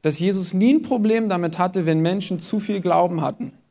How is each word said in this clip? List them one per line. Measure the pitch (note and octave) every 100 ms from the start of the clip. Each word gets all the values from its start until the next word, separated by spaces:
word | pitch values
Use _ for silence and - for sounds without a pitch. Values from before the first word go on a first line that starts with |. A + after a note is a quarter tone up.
| D#3
dass | D3
Jesus | F3+ F#3+ F#3
nie | F#3 A3+ D4+
ein |
Problem | - B3+ G#3+ A3+ A3
damit | F3+ E3+ E3
hatte, | F3+ F#3 E3
wenn | D#3+
Menschen | E3 G3 G3+ F3
zu | - G#3+
viel | G#3 G3+
Glauben | F3+ E3+ F3 E3+
hatten | D#3+ - - - _